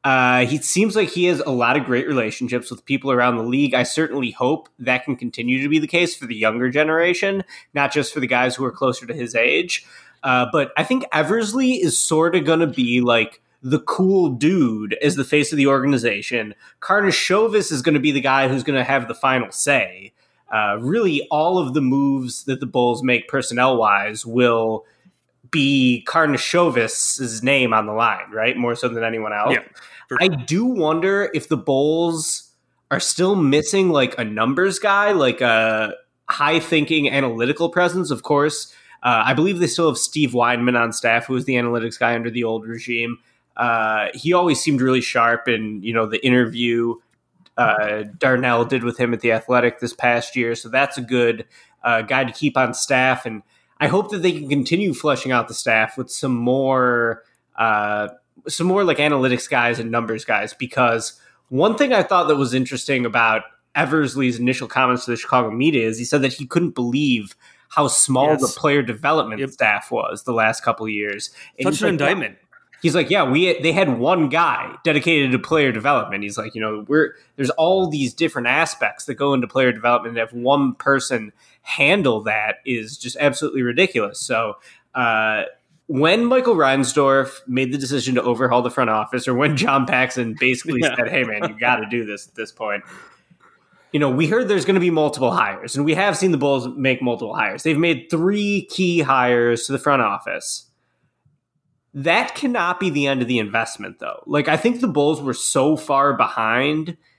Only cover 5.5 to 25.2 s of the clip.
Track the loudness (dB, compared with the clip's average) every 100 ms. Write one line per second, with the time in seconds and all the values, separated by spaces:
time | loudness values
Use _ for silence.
5.5 | -2 0 0 0 0 -2 -4 -10 -2 0
6.5 | 0 -2 0 0 2 2 0 0 -2 -6
7.5 | -14 -10 -4 -2 0 -2 -2 0 0 0
8.5 | -2 -6 -2 -2 -2 -8 -10 -4 0 2
9.5 | 2 0 -6 -8 -20 -20 _ 0 0 2
10.5 | 0 -2 -2 0 -2 -2 -2 0 0 0
11.5 | 0 0 2 0 0 0 2 2 2 2
12.5 | 2 2 0 0 2 4 2 2 -6 _
13.5 | _ -2 -2 -2 0 4 4 2 2 2
14.5 | 2 2 0 -6 0 0 0 0 2 2
15.5 | 2 4 4 2 2 0 -2 -4 -4 -6
16.5 | -10 -20 -12 -2 2 2 0 2 2 2
17.5 | 2 0 -2 2 2 2 0 2 2 2
18.5 | 0 -2 -2 0 0 -2 -2 0 0 -2
19.5 | -4 0 0 0 -8 -20 _ _ _ -6
20.5 | -2 0 -2 -2 0 0 0 -2 0 2
21.5 | 0 0 0 2 2 2 0 -4 -8 -6
22.5 | -6 -2 0 0 0 0 0 0 -6 -4
23.5 | 0 2 4 2 2 0 -8 -4 2 4
24.5 | 4 0 -4 -8 _ _ _